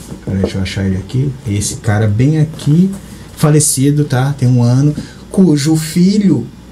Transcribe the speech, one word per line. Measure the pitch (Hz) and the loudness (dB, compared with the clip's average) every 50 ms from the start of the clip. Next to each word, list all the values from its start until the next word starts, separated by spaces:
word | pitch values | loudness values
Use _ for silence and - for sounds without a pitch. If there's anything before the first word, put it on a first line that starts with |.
| - - - - - | -16 -16 -18 -12 -8
peraí, | - 98 95 | -6 -4 -2
deixa | 95 - - 98 | -2 -2 -4 -4
eu | |
achar | 95 - - 98 98 | -6 -6 -4 -4 -2
ele | 95 92 | -2 -2
aqui, | 95 98 - - 127 139 147 131 - - 107 | -4 -6 -4 -4 -2 -2 -2 -4 -6 -6 -4
esse | 101 101 101 - - | -4 -4 -4 -6 -8
cara | - - - 104 107 110 | -4 -2 -2 0 0 0
bem | 104 101 110 127 147 156 156 | 0 2 2 2 2 2 2
aqui, | 151 156 - - - 143 147 170 185 196 196 - - - - - - - - | 0 -2 -4 -4 0 2 2 4 2 2 -2 -6 -12 -16 -18 -18 -18 -18 -4
falecido, | - - 151 151 151 - - - - 131 143 147 147 147 | 0 2 4 4 4 2 2 0 0 2 2 2 2 0
tá? | 147 131 123 131 143 143 135 | 0 0 0 0 -2 -2 0
Tem | 123 123 | 0 2
um | 127 123 | 4 4
ano, | 120 120 123 131 143 151 147 - - - - - - - | 4 4 4 4 2 2 0 -2 -8 -12 -16 -20 -18 -4
cujo | - - 190 170 151 143 135 156 160 | 2 2 4 4 4 2 2 0 0
filho | 160 - - - 180 175 190 208 214 202 180 147 120 113 - - - - - | 0 -2 -2 0 2 2 2 2 2 2 2 2 0 -2 -6 -14 -20 -20 -20